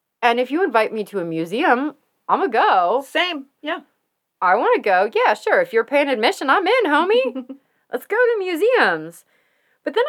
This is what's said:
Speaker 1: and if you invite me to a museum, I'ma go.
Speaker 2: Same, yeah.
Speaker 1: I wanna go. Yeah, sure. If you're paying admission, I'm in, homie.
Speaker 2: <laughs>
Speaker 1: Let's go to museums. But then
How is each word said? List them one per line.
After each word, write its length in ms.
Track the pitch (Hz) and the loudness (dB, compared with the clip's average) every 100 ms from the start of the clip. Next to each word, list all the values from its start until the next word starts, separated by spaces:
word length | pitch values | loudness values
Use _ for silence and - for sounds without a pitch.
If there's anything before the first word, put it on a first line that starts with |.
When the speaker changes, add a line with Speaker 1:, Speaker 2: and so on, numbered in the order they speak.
| _ - | _ -4
Speaker 1:
and 200 | 240 240 | -2 0
if 100 | 254 | -2
you 140 | 302 | -2
invite 280 | 370 226 220 | 0 0 0
me 120 | 220 | -4
to 160 | 202 202 | -8 -6
a 40 | |
museum, 720 | 170 160 165 220 339 247 294 - _ _ - | -6 -6 -4 -2 0 0 -2 -10 _ _ -2
I'ma 200 | 214 349 | -2 0
go. 560 | 226 403 202 175 240 269 | 0 2 2 2 -2 -2
Speaker 2:
Same, 400 | 311 359 311 269 _ | -4 -4 -6 -12 _
yeah. 180 | 294 339 - _ _ _ _ - | -10 -10 -10 _ _ _ _ -4
Speaker 1:
I 140 | 180 202 | 0 2
wanna 260 | 320 294 | 2 0
go. 260 | 220 185 214 | 2 0 2
Yeah, 200 | 415 494 | 0 0
sure. 260 | - - 240 | 0 0 0
If 120 | 170 | 0
you're 120 | 226 | -2
paying 240 | 226 285 285 | 0 0 0
admission, 420 | 214 247 392 277 | 2 2 0 0
I'm 160 | 339 370 | 0 2
in, 180 | 508 359 | 0 2
homie. 680 | 294 359 466 523 262 247 269 _ | 0 2 0 0 -6 -14 -18 _
Speaker 2:
<laughs> 200 | _ - | _ -12
Speaker 1:
Let's 140 | 247 - | -10 -4
go 100 | 427 | 0
to 200 | 494 453 | 0 0
museums. 840 | 370 320 427 480 220 165 160 - _ _ _ _ _ _ | -4 0 0 2 2 0 -6 -18 _ _ _ _ _ _
But 100 | - | -6
then 100 | 359 | -2